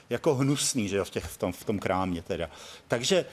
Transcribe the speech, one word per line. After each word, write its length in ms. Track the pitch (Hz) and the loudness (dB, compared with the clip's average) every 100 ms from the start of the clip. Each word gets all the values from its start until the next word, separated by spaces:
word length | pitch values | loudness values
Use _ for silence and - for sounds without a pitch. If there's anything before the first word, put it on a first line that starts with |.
| - | -6
jako 240 | 120 165 | 0 2
hnusný, 540 | 131 139 143 - 131 101 | 4 2 2 2 0 2
že 80 | 98 | 0
jo, 80 | |
v 60 | 90 | 0
těch, 140 | - | -4
v 140 | - - | -6 -2
tom, 140 | 95 | -2
v 120 | - | -2
tom 140 | - 101 | -2 0
krámě 440 | - 92 92 85 | 0 2 0 -2
teda. 280 | - 85 82 - - - - | -2 -4 -4 -8 -16 -18 -4
Takže 360 | 120 127 185 - | -2 2 2 2